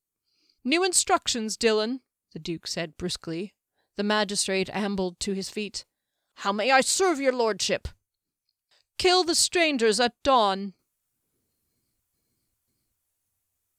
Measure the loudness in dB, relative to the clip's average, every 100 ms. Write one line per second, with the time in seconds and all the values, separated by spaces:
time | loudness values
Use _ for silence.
0 | _ _ _ _ _ _ -2 0 2 2
1 | 2 0 0 -4 -4 0 2 2 0 -4
2 | _ _ _ -12 -8 -8 -8 -8 -8 -6
3 | -8 -6 -8 -8 -8 _ _ _ _ -4
4 | 0 0 -2 -2 -2 -2 -2 -4 -4 -2
5 | -4 -6 -6 -6 -6 -8 -8 -10 -16 _
6 | _ _ _ -8 -4 0 4 4 4 2
7 | 2 2 0 2 0 0 -2 -4 -6 -18
8 | _ _ _ _ _ _ _ _ _ 0
9 | 2 4 2 0 0 2 2 2 2 2
10 | 0 0 2 4 4 0 -6 -12 _ _
11 | _ _ _ _ _ _ _ _ _ _
12 | _ _ _ _ _ _ _ _ _ _
13 | _ _ _ _ _ _ _